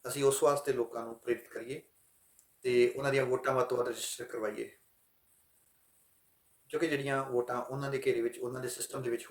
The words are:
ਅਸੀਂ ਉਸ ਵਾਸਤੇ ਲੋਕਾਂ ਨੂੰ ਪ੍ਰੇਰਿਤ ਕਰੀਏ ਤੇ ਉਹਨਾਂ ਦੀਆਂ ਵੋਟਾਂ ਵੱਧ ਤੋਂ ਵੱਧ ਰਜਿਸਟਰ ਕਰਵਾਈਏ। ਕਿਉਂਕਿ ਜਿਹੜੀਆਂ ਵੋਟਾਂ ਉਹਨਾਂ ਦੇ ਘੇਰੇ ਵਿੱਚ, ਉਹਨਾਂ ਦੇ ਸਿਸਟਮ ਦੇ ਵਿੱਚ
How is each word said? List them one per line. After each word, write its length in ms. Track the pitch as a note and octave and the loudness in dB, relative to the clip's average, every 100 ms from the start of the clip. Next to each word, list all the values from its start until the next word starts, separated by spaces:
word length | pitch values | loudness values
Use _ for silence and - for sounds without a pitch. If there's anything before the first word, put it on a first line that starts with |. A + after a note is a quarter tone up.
| B2 | -6
ਅਸੀਂ 160 | C#3+ | 2
ਉਸ 180 | C#3 C3+ | 4 6
ਵਾਸਤੇ 300 | D3+ C#3 - | 4 4 0
ਲੋਕਾਂ 340 | B2 A#2 A#2 A#2 | 0 -2 -4 -8
ਨੂੰ 140 | A#2 | -8
ਪ੍ਰੇਰਿਤ 280 | A#2+ A#2 - | -2 -2 -4
ਕਰੀਏ 340 | A#2+ A#2 C#3+ - _ _ _ _ _ _ _ | -12 -8 -10 -12 _ _ _ _ _ _ _
ਤੇ 300 | B2+ B2 A#2+ C3+ | 2 6 6 4
ਉਹਨਾਂ 160 | C#3 | 2
ਦੀਆਂ 140 | C3+ B2+ | 2 2
ਵੋਟਾਂ 280 | B2+ C3 | 2 2
ਵੱਧ 140 | C3 B2 | 2 2
ਤੋਂ 100 | B2 | 0
ਵੱਧ 100 | A#2+ | -2
ਰਜਿਸਟਰ 360 | A2+ - - | -4 -8 -8
ਕਰਵਾਈਏ। 520 | A#2+ A#2+ G#2+ A2 A2 - _ _ _ _ _ _ _ _ _ _ _ _ _ _ _ _ _ _ _ | -8 -4 -4 -4 -10 -12 _ _ _ _ _ _ _ _ _ _ _ _ _ _ _ _ _ _ _
ਕਿਉਂਕਿ 180 | D#3 E3 | 0 2
ਜਿਹੜੀਆਂ 380 | C#3+ C#3 C3+ | 2 0 0
ਵੋਟਾਂ 380 | C3 B2 A#2+ B2 | 0 0 0 -4
ਉਹਨਾਂ 280 | A#2+ C3+ C#3 | -4 -4 -2
ਦੇ 120 | C3+ C3 | 0 0
ਘੇਰੇ 140 | A#2+ | 2
ਵਿੱਚ, 180 | A#2 - | 0 -2
ਉਹਨਾਂ 220 | B2 B2+ | -6 -6
ਦੇ 80 | B2 | -6
ਸਿਸਟਮ 340 | - - C3+ | -6 -6 -4
ਦੇ 80 | B2 | -4
ਵਿੱਚ 160 | A#2 - | -4 -4